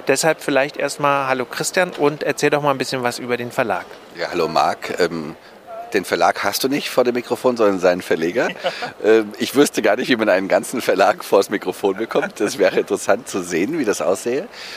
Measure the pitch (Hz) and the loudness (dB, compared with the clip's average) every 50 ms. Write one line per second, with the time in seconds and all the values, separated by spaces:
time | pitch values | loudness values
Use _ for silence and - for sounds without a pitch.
0 | - - 135 135 - 160 156 - - - 143 135 135 147 - - 143 143 - - | 0 0 2 2 4 2 0 0 -2 0 2 2 2 0 -2 -4 -4 -4 -2 0
1 | 147 143 139 139 135 131 131 131 123 - - - 160 - - 185 180 143 - - | 2 2 2 2 2 0 0 -2 -2 -4 -6 -6 -6 -2 0 0 0 0 0 0
2 | 147 143 151 147 - - 139 - - 147 147 147 147 147 135 131 127 - - 131 | 0 0 2 0 -2 -4 -2 0 2 2 2 2 2 0 0 0 -2 -4 -4 -2
3 | 123 123 120 - 131 120 123 117 123 120 - - 127 107 95 87 - - - - | -2 -2 -4 -4 -4 -4 -4 -4 -4 -4 -2 -2 -2 0 -2 -4 -6 -10 -16 -20
4 | - - - 85 85 - 87 87 82 80 80 73 69 85 104 - - - - - | -20 -18 -10 -8 -6 -4 -2 -2 -2 0 2 2 2 2 0 -4 -6 -8 -2 0
5 | 90 85 85 82 76 73 78 - - - - - - - - - - - - 104 | 0 0 0 -4 -8 -8 -12 -14 -18 -20 -20 -20 -20 -16 -14 -14 -12 -6 -4 -4
6 | 90 - 104 85 85 92 101 - - 101 101 - - 131 139 143 - - - - | -2 -2 0 2 2 2 2 0 -2 -4 -2 -2 -2 -2 -2 -2 -4 -2 0 2
7 | 127 123 120 123 117 - 123 - - 127 123 113 110 101 98 92 85 92 90 92 | 2 2 0 -2 -4 -4 -6 0 0 0 2 4 2 2 2 4 2 2 2 2
8 | 87 - 101 80 80 85 90 120 151 - 185 - - 180 - - - 240 - - | 0 -2 -2 0 0 0 0 0 -2 -2 -4 -4 -6 -6 -4 -4 -8 -10 -8 -2
9 | - 104 110 113 110 104 104 - - - - 131 147 143 - - - 107 101 98 | 2 4 4 4 4 0 -4 -6 -6 0 2 4 4 4 2 0 2 2 2 0
10 | 131 - 131 110 110 107 92 92 95 92 87 95 120 - - 123 - - 104 90 | 0 0 0 2 4 4 4 2 2 2 0 0 0 -2 -4 -2 0 0 2 4
11 | 98 95 104 90 - - - 101 98 - 107 95 - 92 90 - - 101 95 98 | 4 4 2 0 0 2 4 4 4 2 -2 -4 -4 -4 -4 -2 0 0 0 0
12 | 110 110 - - 160 202 - - 107 101 - 101 95 95 95 95 98 - 104 92 | -4 -2 -2 -2 -2 -2 -2 -2 -2 -2 0 2 2 2 4 2 0 0 -2 -2
13 | - - - 110 - - - 104 87 87 90 80 92 117 160 170 135 104 95 - | 0 0 0 0 -2 -4 -6 -6 -4 -2 0 0 0 0 0 -2 0 0 0 0
14 | 80 82 95 98 - 120 120 143 190 240 - - - - - | 0 0 -2 0 -2 -4 -4 -4 -4 -8 -12 -16 -16 -16 -14